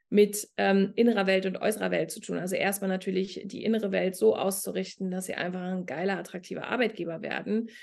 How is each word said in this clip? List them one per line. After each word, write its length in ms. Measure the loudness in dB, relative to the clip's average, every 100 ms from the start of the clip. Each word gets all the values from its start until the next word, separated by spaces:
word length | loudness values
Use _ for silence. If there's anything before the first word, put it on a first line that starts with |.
| 2
mit, 380 | 6 6 4 -6 0
ähm, 360 | 4 4 4 4
innerer 320 | 4 4 4
Welt 180 | 2 2
und 120 | 0
äußerer 340 | 0 0 0
Welt 180 | 0 -2
zu 120 | -6
tun. 160 | -6 -4
Also 180 | -2 0
erstmal 340 | 0 0 -2
natürlich 520 | -2 -2 -2 -2 -6 -10
die 180 | -4
innere 280 | 0 0 0
Welt 240 | 0 0 2
so 200 | 4 4
auszurichten, 760 | 2 -2 -4 -6 -6 -6 -6
dass 140 | -6 -6
sie 80 |
einfach 280 | -6 -4 -4
ein 240 | -4 -4 -4
geiler, 320 | -4 -2 -2
attraktiver 500 | -6 -12 -10 -8 -4
Arbeitgeber 540 | -2 -2 -2 -8 -6
werden, 480 | -6 -6 -2 -2 -2 -10